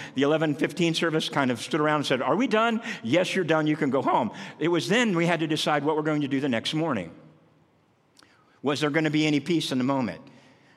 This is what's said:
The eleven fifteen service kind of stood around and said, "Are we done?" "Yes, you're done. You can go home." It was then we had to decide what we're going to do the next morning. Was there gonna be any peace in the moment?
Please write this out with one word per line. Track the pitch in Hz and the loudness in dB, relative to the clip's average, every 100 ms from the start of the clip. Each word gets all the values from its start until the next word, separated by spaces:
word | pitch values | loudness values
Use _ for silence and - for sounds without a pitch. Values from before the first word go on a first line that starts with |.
| - | -8
The | - | 0
eleven | 139 156 156 | 2 2 0
fifteen | 135 - - 170 | 0 -2 0 0
service | 160 170 156 - | 0 0 0 -2
kind | 151 135 | 0 0
of | 117 | 0
stood | - 165 | -2 0
around | 151 151 | 2 0
and | 135 | 0
said, | 131 | 0
"Are | 123 165 | 0 0
we | 254 | 2
done?" | 214 226 226 - 196 | 2 2 0 -6 -8
"Yes, | 113 156 180 | 0 0 2
you're | 196 | -2
done. | 160 160 151 | 0 2 2
You | |
can | 151 147 | 0 0
go | 131 | 0
home." | 302 180 113 - - - | 0 0 0 -6 -14 -4
It | 156 | 0
was | 175 127 | 0 2
then | 220 233 170 | 2 2 2
we | 170 | 2
had | 170 | 0
to | 156 | 0
decide | 151 - 147 | -2 0 0
what | 143 156 | 0 0
we're | |
going | 151 151 | 0 0
to | 139 | 0
do | 135 | 0
the | 143 | 0
next | 113 104 | 0 -2
morning. | 151 165 117 82 - - - _ _ _ _ _ _ _ _ - _ _ _ | -2 -2 -2 -6 -12 -20 -20 _ _ _ _ _ _ _ _ -20 _ _ _
Was | 127 139 | -2 0
there | 147 | 2
gonna | 147 156 | 2 2
be | 151 156 | 2 2
any | 147 | 2
peace | 143 165 156 | 2 0 0
in | 131 | 0
the | |
moment? | 123 135 113 82 - - - - _ | 0 0 -2 -6 -14 -20 -20 -20 _